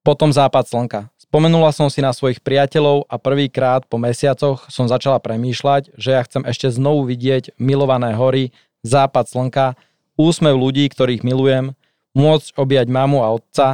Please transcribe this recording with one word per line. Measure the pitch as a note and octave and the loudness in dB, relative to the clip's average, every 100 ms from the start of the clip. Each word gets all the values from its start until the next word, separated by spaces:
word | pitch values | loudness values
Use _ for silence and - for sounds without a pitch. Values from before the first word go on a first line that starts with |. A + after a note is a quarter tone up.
Potom | - D3 D#3 | 0 2 2
západ | C#3 C3+ C3+ | 2 2 0
slnka. | B2+ A#2+ A#2+ G#2+ G#2+ _ | -2 -4 -6 -8 -12 _
Spomenula | _ D3+ D#3+ E3 D#3+ | _ 0 2 4 2
som | C#3+ D3 | 2 -2
si | - | 0
na | C#3 | -2
svojich | B2 C3+ B2 | -2 -2 -4
priateľov | - C3+ C#3 D#3+ D3 C#3+ | -2 0 0 0 2 0
a | C#3+ A#2+ | -2 -6
prvýkrát | C3+ C#3 C#3 - C3 B2+ | -2 0 -2 0 0 0
po | - A#2 | -2 -4
mesiacoch | A#2+ A#2+ C#3+ C3 C#3+ C3+ - | -4 -2 -2 0 -2 -2 -8
som | - B2 | -4 -2
začala | B2 C3+ C3 | 0 0 -2
premýšľať, | - A2+ B2 A#2 C#3+ C#3 C#3 | -2 -6 -4 -4 0 0 -2
že | - G#2+ C3 | -10 -2 -2
ja | |
chcem | - C3+ | -2 -6
ešte | C3 A#2+ C3+ | -6 -4 -4
znovu | A#2+ C3+ D3+ | -2 0 0
vidieť | C3 B2 B2+ C3 B2+ _ | -2 -4 -2 -2 -4 _
milované | B2 C#3 C#3 B2+ A#2+ A2 | -2 0 2 0 -2 0
hory, | C3 C3 C3 _ _ _ | 0 0 -4 _ _ _
západ | A2+ C#3 C#3 B2+ A#2 | -2 2 2 0 -2
slnka, | B2+ B2+ B2+ C3+ B2+ _ _ _ - | -4 -4 -2 -2 -4 _ _ _ 0
úsmev | D#3 E3 D#3 C3 | 0 2 2 2
ľudí, | C3 C3+ C#3+ | 2 0 -2
ktorých | - B2+ A#2+ | 0 -2 0
milujem, | A#2 C3 C3+ C3 C3 C3+ _ _ _ | -2 0 2 0 -2 -10 _ _ _
môcť | C3+ D3 D#3 - - | 2 4 2 0 -6
objať | C3+ C3+ A#2+ | 0 0 0
mamu | B2+ C3+ C#3+ | 0 0 0
a | A2 | 0
otca | A2+ _ - C3+ | -2 _ -2 0